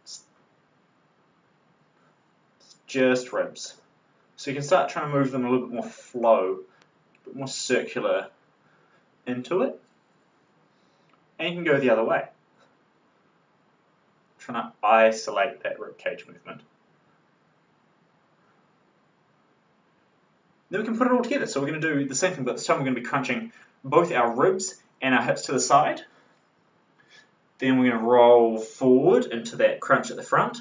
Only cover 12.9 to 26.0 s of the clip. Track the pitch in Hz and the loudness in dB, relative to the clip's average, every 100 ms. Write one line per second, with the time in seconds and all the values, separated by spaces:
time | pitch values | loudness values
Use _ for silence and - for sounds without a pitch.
12.9 | _ _ _ _ _ _ _ _ _ _ | _ _ _ _ _ _ _ _ _ _
13.9 | _ _ _ _ _ - 120 117 - - | _ _ _ _ _ -12 -10 -10 -4 2
14.9 | 113 113 110 - 104 98 - - - - | 6 4 2 -6 -2 -4 -4 -10 -10 -14
15.9 | - - - - 87 - - _ _ _ | -10 -10 -10 -16 -20 -20 -20 _ _ _
16.9 | _ _ _ _ _ _ _ _ _ _ | _ _ _ _ _ _ _ _ _ _
17.9 | _ _ _ _ _ _ _ _ _ _ | _ _ _ _ _ _ _ _ _ _
18.9 | _ _ _ _ _ _ _ _ _ _ | _ _ _ _ _ _ _ _ _ _
19.9 | _ _ _ _ _ _ _ _ 185 226 | _ _ _ _ _ _ _ _ -6 -4
20.9 | 226 254 247 233 285 - 139 143 156 160 | 0 2 2 0 -4 -4 -4 -4 -4 -2
21.9 | 143 131 131 185 165 123 120 - 160 131 | -2 -2 -2 -2 -2 -6 -6 -2 -2 0
22.9 | 123 - 139 127 117 113 - - _ 135 | -4 -4 -6 -4 -6 -8 -16 -20 _ 0
23.9 | 151 170 135 123 120 170 196 - - _ | 2 2 0 0 2 0 0 -6 -12 _
24.9 | _ 135 127 123 - - 131 - 143 151 | _ 0 0 0 -4 -2 -4 4 4 4
25.9 | - | -2